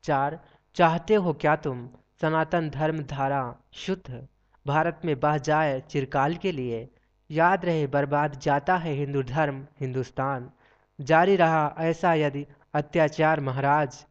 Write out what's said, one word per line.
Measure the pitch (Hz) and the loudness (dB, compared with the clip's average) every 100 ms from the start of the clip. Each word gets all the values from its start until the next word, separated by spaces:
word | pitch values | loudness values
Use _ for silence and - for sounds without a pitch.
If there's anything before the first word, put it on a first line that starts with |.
चार, | - 143 139 160 - _ _ | 0 0 0 -4 -16 _ _
चाहते | - 170 165 - | 2 4 4 2
हो | 214 180 | 2 2
क्या | 143 151 156 | 0 2 0
तुम | 156 123 120 - _ _ | 0 -8 -10 -18 _ _
सनातन | 160 160 156 175 160 | -2 0 0 0 -2
धर्म | 139 156 160 | -2 -2 -2
धारा | 135 139 139 139 127 123 _ | -6 -4 -2 -2 -4 -10 _
शुद्ध | - - 190 - 123 135 _ _ _ - | -14 -6 -6 -6 -16 -16 _ _ _ -2
भारत | 147 165 165 | 0 0 -2
में | 170 139 | -4 0
बह | 151 151 | 0 0
जाए | 143 151 156 135 | 2 2 2 -2
चिरकाल | 131 147 131 143 139 170 | -4 -6 -2 0 0 0
के | 190 | -4
लिए? | 156 123 117 117 _ _ _ _ | -4 -4 -6 -8 _ _ _ _
याद | 151 170 190 | 2 2 2
रहे | 175 165 143 | 0 0 0
बर्बाद | 143 143 147 147 139 | 0 0 0 -2 -2
जाता | 156 143 139 180 | 0 0 2 -2
है | 165 | 0
हिंदू | 143 143 143 | -4 -2 -4
धर्म | 127 135 151 135 139 _ | -4 -2 -2 -2 -12 _
हिंदुस्तान, | 135 127 127 - 135 135 127 _ _ _ _ _ | -6 -4 -6 -4 -4 -4 -8 _ _ _ _ _
जारी | 139 160 180 196 | 2 4 6 4
रहा | 165 160 151 - | 4 4 0 -2
ऐसा | 165 165 180 | -2 0 2
यदि | 165 147 139 143 - _ | 2 0 -2 -10 -16 _
अत्याचार | 151 147 170 151 156 156 160 | -4 -2 2 0 2 2 2
महाराज | 135 131 139 147 143 - - | -2 0 2 2 0 -6 -20